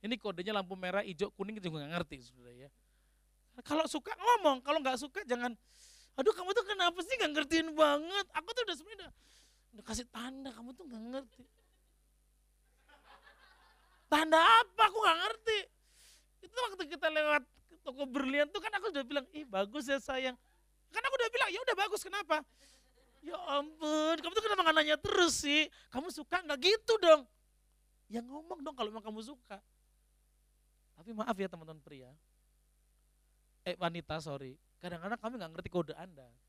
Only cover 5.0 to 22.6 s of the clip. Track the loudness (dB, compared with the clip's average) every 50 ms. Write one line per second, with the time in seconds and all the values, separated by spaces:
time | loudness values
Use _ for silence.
5 | -4 -8 _ -10 -4 -2 -2 -2 -2 -4 -6 -8 _ _ _ -20 -20 -20 -20 -20
6 | -20 _ _ 2 2 4 4 2 -2 0 0 0 0 0 0 2 2 2 2 0
7 | -4 -4 -2 0 0 0 2 0 0 2 2 0 0 0 4 4 6 6 6 2
8 | -2 -2 -4 -4 -4 _ -6 -8 -6 -4 -4 -4 -2 -4 -4 -8 -8 -18 -16 -16
9 | -16 -18 -18 _ _ _ -20 -20 -20 _ _ _ _ _ _ -20 -10 -8 -6 -8
10 | -8 _ _ -12 -12 -10 -12 -12 -14 -14 -14 -14 -16 -16 -16 -16 -16 -16 -14 -14
11 | -12 -10 -10 -10 -10 -12 _ -20 -20 _ _ _ _ _ _ _ _ _ _ _
12 | _ _ _ _ _ _ _ _ _ _ _ _ _ _ _ _ _ _ -20 _
13 | _ -20 -20 -20 _ -20 -20 _ -20 -20 -20 _ -20 -20 _ _ _ _ _ _
14 | _ _ 2 2 4 6 6 8 10 10 10 8 8 6 _ 4 4 4 4 4
15 | 4 4 4 4 2 -2 -4 -4 _ -2 -2 -2 -2 _ _ _ _ _ _ -20
16 | -20 -20 -20 _ _ _ _ _ -20 -10 -4 -4 -4 -4 -2 -6 -8 -8 -6 -2
17 | -2 0 0 2 2 4 2 2 0 _ _ -20 _ _ -20 _ _ -14 -8 -6
18 | -8 -4 -2 -2 -2 0 2 2 2 2 0 -6 -6 -4 -6 -4 -4 -4 -4 -4
19 | -6 -4 -4 -6 -6 -6 -14 -14 -14 -6 -2 -2 -2 -2 -4 -8 -2 -2 -2 -2
20 | -2 -4 -6 -4 -4 -4 -6 -8 _ _ _ _ _ _ _ _ _ _ -8 -4
21 | -2 -2 0 0 0 0 2 0 0 0 0 -4 -2 -2 0 0 0 -2 -2 -6
22 | -6 -6 -6 -8 -2 0 0 0 0 _ _ _